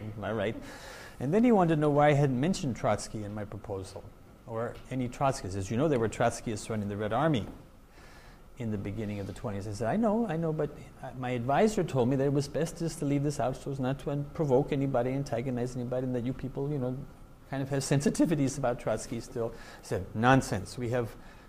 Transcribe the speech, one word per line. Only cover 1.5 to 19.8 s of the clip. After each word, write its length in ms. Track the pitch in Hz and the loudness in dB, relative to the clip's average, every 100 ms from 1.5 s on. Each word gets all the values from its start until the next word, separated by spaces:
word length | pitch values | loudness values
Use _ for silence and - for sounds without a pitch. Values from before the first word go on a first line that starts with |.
wanted 220 | 214 170 156 | 6 6 4
to 60 | |
know 100 | 151 | 4
why 180 | 143 147 | 6 6
I 40 | |
hadn't 260 | 143 143 123 | 6 4 4
mentioned 360 | 156 190 160 107 | 2 0 -2 0
Trotsky 480 | 127 107 - 113 | 0 0 -2 -8
in 100 | 101 | -8
my 120 | 107 104 | -8 -8
proposal, 580 | 104 - 98 92 - - - - - - | -10 -8 -8 -8 -12 -16 -20 -20 -20 -8
or 260 | 113 117 - - | -4 -4 -6 -6
any 180 | 131 123 | -4 -4
Trotskyists. 480 | - 139 - 95 98 | 0 0 0 -4 -4
As 140 | 92 | -2
you 80 | 113 | 2
know, 100 | 160 | 2
there 120 | 131 | 4
were 100 | 110 | 2
Trotskyists 600 | - 120 117 123 104 - | 2 0 0 -6 -6 -4
running 200 | 110 101 | -4 -4
the 80 | 101 | -2
Red 160 | 107 | 0
Army 320 | 117 160 131 90 - - - - - - - - - - - | 2 2 2 -2 -12 -18 -20 -20 -20 -20 -20 -20 -20 -20 -8
in 120 | 117 | -4
the 80 | 104 | -4
beginning 420 | 101 104 104 101 | -4 -6 -6 -6
of 60 | 98 | -8
the 80 | |
twenties. 340 | 95 123 98 101 | -8 -6 -6 -6
I 60 | |
said, 140 | 104 113 | -4 0
"I 80 | 180 | 2
know, 320 | 226 220 226 | 2 2 0
I 100 | 160 | -2
know, 160 | 165 | -2
but, 160 | 156 147 - - - | 0 -2 -6 -18 -14
uh, 80 | 135 127 | -14 -6
my 120 | 127 | -4
advisor 520 | 127 120 143 214 214 | -2 2 4 4 2
told 260 | 165 135 120 | 0 2 4
me 60 | 135 | 4
that 100 | 143 | 2
it 80 | |
was 140 | 143 143 | 2 0
best 300 | - 165 - | -2 -2 -2
just 220 | 165 - | -6 -2
to 60 | 143 | 0
leave 180 | 143 | 2
this 160 | 147 143 | 0 0
out 160 | 117 131 | -2 -2
so 160 | - | -6
as 80 | 135 | -4
not 180 | 127 139 | -2 -2
to 120 | - | -2
un-, 140 | 143 143 | -4 -4
provoke 380 | - 151 127 147 | -2 4 6 4
anybody, 400 | 143 139 131 123 | 0 2 2 2
antagonize 640 | 135 143 117 123 123 123 127 | 0 -2 -2 -2 -2 -2 -4
anybody, 300 | 120 127 131 | -4 -2 -2
and 100 | 123 | -2
that 100 | 120 | -2
you 80 | |
people, 360 | 123 131 139 139 | -4 -6 -4 -2
you 60 | 147 | -2
know, 180 | 123 131 - - - - - | -2 -4 -10 -16 -20 -20 -8
kind 140 | 135 | -6
of 60 | 131 | -2
have 120 | 139 | 0
sensitivities 760 | - 139 180 - 285 151 135 139 | 2 4 4 2 2 4 2 0
about 220 | 123 120 | -2 0
Trotsky 400 | - 110 - 117 | -2 -2 -2 -8
still." 320 | - 120 113 - | -6 -4 -4 -6
I 280 | - - | -16 -14